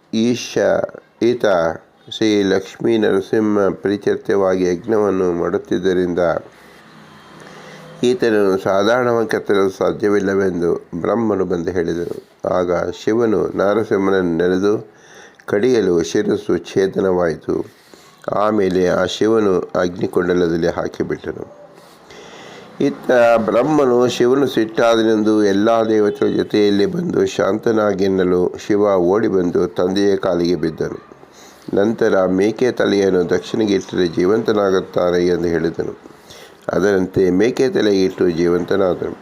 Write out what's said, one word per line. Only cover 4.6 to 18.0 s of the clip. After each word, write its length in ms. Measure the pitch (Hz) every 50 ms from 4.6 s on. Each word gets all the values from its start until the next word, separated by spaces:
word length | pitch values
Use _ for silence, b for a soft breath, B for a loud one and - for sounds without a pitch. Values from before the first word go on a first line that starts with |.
| 90
ಯಜ್ಞವನ್ನು 720 | 90 90 85 85 107 113 104 104 98 95 92 92 87 85
ಮಾಡುತ್ತಿದ್ದರಿಂದ 840 | 85 85 87 95 98 - - 101 92 90 95 90 92 90 90 87 90 87 82 78 - - - B B B B B B B B B B B B - - - - - B B B B B B B B B B B - - 123
ಈತನನ್ನು 540 | 123 127 - 120 117 107 104 101 95 95
ಸಾಧಾರಣವಾಗಿ 720 | 95 - 101 95 98 101 110 120 127 123 120 117 117 110
ಕತ್ತರಿಸಲು 420 | 110 110 101 - - 104 98 98 95
ಸಾಧ್ಯವಿಲ್ಲವೆಂದು 1200 | - - 95 92 85 - 104 104 101 101 95 98 95 98 98 92 87 87 87 85 87 - - - 87
ಬ್ರಹ್ಮನು 500 | 85 90 95 104 117 113 104 101 95 92
ಬಂದು 260 | 90 92 85 82 92
ಹೇಳಿದನು. 800 | 90 90 82 85 85 87 85 85 - - - _ _ _ - 95
ಆಗ 400 | 92 92 90 87 87 87 87 90
ಶಿವನು 580 | 87 - - 110 110 117 117 113 101 85 85
ನರಸಿಂಹನನ್ನು 920 | - - 92 92 101 104 113 107 - 110 98 98 95 98 95 90 85 82
ನೆನೆದು 540 | 80 87 90 95 92 101 104 107 110 - - B B B B B B B B B B B
ಕಡಿಯಲು 580 | - 104 104 113 131 123 110 95 90 87 82 -
ಶಿರಸ್ಸು 540 | - - 107 104 - 110 98 - - 92
ಛೇದನವಾಯಿತು. 1080 | 87 - - - 101 95 92 - 135 95 95 92 90 90 82 76 - - - 80 - - - B B B B B B